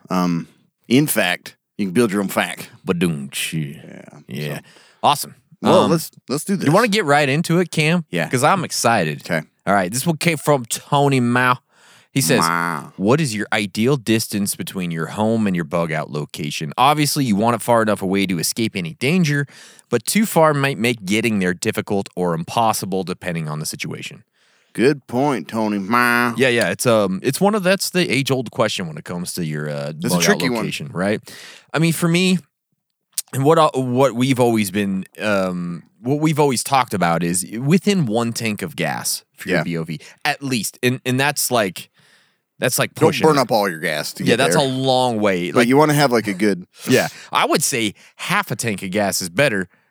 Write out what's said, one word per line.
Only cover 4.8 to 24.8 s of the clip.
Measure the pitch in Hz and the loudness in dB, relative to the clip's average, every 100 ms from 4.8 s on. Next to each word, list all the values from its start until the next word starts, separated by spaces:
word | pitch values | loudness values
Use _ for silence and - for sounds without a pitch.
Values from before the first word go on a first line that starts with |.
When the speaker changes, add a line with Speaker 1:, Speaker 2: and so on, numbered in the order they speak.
| - _ | -20 _
Speaker 2:
Awesome. | 120 147 - - _ - | 0 0 -4 -14 _ -6
Speaker 1:
Well, | - 175 | 4 4
Speaker 2:
Um, | - | 4
Speaker 1:
let's, | 165 - _ - | 0 -2 _ -8
let's | 139 | -6
do | - 196 | -2 -2
this. | 135 | 4
Speaker 2:
you | |
wanna | 175 240 | 4 4
get | 190 | 2
right | 160 143 139 | 2 4 4
into | 143 170 165 | 0 2 0
it, | 175 | 0
Cam? | - 151 175 - | 0 2 0 -2
Speaker 1:
Yeah. | 85 80 | -4 -2
Speaker 2:
'Cause | 127 | 2
I'm | 143 185 | 2 2
excited. | 131 - 120 113 80 73 | 0 -2 2 2 0 -4
Speaker 1:
Okay. | - 82 - _ - | -4 -6 -6 _ 0
Speaker 2:
All | |
right. | 101 90 | 0 0
This | 120 170 | -4 -4
one | 156 | -2
came | 170 156 | -2 -2
from | - 143 117 | 0 0 0
Tony | - - 143 143 135 | -10 -2 2 4 2
Mao. | 120 123 127 123 _ _ _ - _ | 2 2 2 0 _ _ _ -20 _
He | 139 | -2
says, | - - | 2 2
Speaker 1:
Mao. | 82 85 85 78 71 - | 2 0 -2 -6 -10 -4
Speaker 2:
"What | 98 147 | 2 2
is | 151 | 2
your | 107 101 | -4 -2
ideal | 110 104 104 117 143 | -2 -2 0 2 2
distance | 110 110 - 107 101 | 2 0 0 -4 -4
between | - 90 95 87 | -4 -8 -6 -6
your | 82 78 | -4 -6
home | 101 110 113 104 | -2 0 0 0
and | 87 | 0
your | |
bug | 76 87 82 | -2 -2 -2
out | 78 73 | -4 -6
location? | 73 76 - 73 - 78 - | -8 -8 -8 -8 -8 -8 2
Obviously, | 135 151 143 151 | 2 4 0 0
you | 127 | 0
want | 98 113 113 | 2 2 0
it | |
far | - 117 | 2 2
enough | 107 98 | 2 0
away | 95 98 95 | 0 -2 0
to | 87 | -2
escape | 76 - 110 98 | -2 -2 -4 -4
any | 82 | -8
danger, | 78 131 185 151 143 143 - - - - | -4 0 2 2 0 -4 -10 -20 -20 -4
but | 120 - | -4 0
too | 202 | 0
far | 220 170 156 | 2 4 4
might | 143 139 139 | 4 0 0
make | 117 117 | -2 -2
getting | 92 104 117 104 | -2 0 2 2
there | 90 | 0
difficult | 90 110 107 - 101 - | 0 -2 -4 -2 -4 -4
or | - 90 | -4 -2
impossible | 82 82 - 113 104 101 92 | -2 -2 0 2 0 -2 -4
depending | 87 90 90 82 78 | -4 -8 -6 -6 -6
on | 76 | -6
the | 78 | -8
situation." | 80 78 82 - - _ _ _ _ _ | -8 -10 -10 -12 -16 _ _ _ _ _
Speaker 1:
Good | - | 0